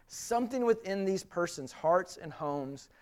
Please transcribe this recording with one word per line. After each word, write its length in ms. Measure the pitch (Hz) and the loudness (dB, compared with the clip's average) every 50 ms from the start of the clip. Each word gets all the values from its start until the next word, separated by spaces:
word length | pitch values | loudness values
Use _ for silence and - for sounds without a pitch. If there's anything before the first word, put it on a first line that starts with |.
| _ _ | _ _
something 560 | - - - - 233 240 254 226 269 254 240 | -12 -12 -4 0 0 0 0 0 0 2 4
within 380 | 233 220 226 - 190 196 196 190 | 4 4 2 2 -2 -2 0 2
these 180 | 190 190 185 | 2 0 0
persons' 480 | - - - 175 170 165 - 151 131 123 | -2 -4 -2 -2 -2 0 -2 -6 -10 -10
hearts 480 | - - - 160 175 185 180 - - - | -8 0 4 6 6 6 4 0 -6 -12
and 120 | - 151 | -12 -12
homes 560 | 143 - 160 147 143 143 135 135 139 139 - - _ _ | -8 -6 -4 -4 -2 -2 -4 -6 -8 -12 -14 -20 _ _